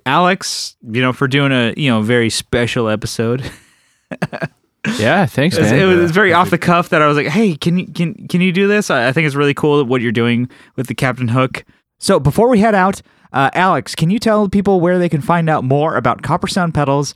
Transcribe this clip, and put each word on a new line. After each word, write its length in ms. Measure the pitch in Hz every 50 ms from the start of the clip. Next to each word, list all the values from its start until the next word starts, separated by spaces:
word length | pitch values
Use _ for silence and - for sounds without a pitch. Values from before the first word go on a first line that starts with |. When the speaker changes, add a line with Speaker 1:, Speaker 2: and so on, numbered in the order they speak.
| -
Speaker 1:
Alex, 720 | 127 139 165 180 180 196 190 - - - - - - - _ - 120
you 120 | 110 123
know, 120 | 127 127 123
for 140 | - 143
doing 240 | 135 135 143 143 139
a, 220 | 135 127 120 113 -
you 120 | - 151 135
know, 120 | 117 107
very 280 | 107 110 123 120 113 110
special 580 | - - - - - 123 120 113 - 131 113 110
episode. 600 | 107 107 - 113 - - 113 113 123 135 127 - - - _ _ _ _ _ _ _ _ _ - - -
<laughs> 0 | - - - - - - _ _ _ _ _ _ - 208 226
Speaker 2:
Yeah, 300 | 254 107 120 160 202 180
thanks, 300 | 117 - 127 143 185 -
Speaker 1:
It's, 120 | 165 151 107
Speaker 2:
man. 100 | 123 139
Speaker 1:
it 60 | 190
was, 120 | 190 180
Speaker 3:
Yeah, 60 | 175 175
Speaker 1:
it's 60 | 170
very 200 | 160 185 - 185
Speaker 3:
thank 80 | 165 175
Speaker 1:
off 80 | 185
Speaker 3:
you. 40 | -
Speaker 1:
the 60 | 175
cuff 320 | 160 - 180 175 175 170 -
that 140 | 180 156 151
I 40 |
was 80 | 147 147
like, 120 | 147 135
"Hey, 280 | 135 143 214 226 196 156
can 220 | - - 175 170
you, 80 | 185 -
can, 420 | - 151 160 175 160 - - -
can 140 | 139 - 175
you 100 | 185 190
do 160 | 165 196 196
this?" 220 | 202 208 208 202 -
I, 200 | 160 131 117 131
I 20 |
think 160 | 131 165 160
it's 80 | 147 135
really 180 | 143 147 143 139
cool 300 | - - 151 143 147 139
what 160 | 113 131 127
you're 100 | 113 120
doing 380 | 107 120 117 120 120 117 123 - - - - _ -
with 120 | - 123
the 80 | - 120
Captain 320 | - - 127 120 123 127
Hook. 360 | 110 120 131 127 131 - - - _ _ _ _ _ _ -
So 200 | - - 196 156
before 300 | 131 147 - - 233 254
we 100 | 254 190
head 140 | 214 226 208
out, 260 | 190 185 196 196 - - _ _ _ _ _
uh, 200 | - 135 139 127 -
Alex, 400 | 165 185 190 170 131 - - -
can 160 | - 160 165
you 80 | 202
tell 320 | 240 - 226 214 214 208 190
people 300 | 196 202 180 202 196 180
where 160 | 160 180 180
they 100 | 180 175
can 140 | 170 165 147
find 300 | 143 - 175 170 165 160
out 120 | 151 120 127
more 320 | 127 139 143 156 160 -
about 260 | - 113 123 - - -
Copper 240 | 123 156 180 -
Sound 260 | 180 - 190 175 165 -
pedals 400 | 156 143 135 139 143 143 - -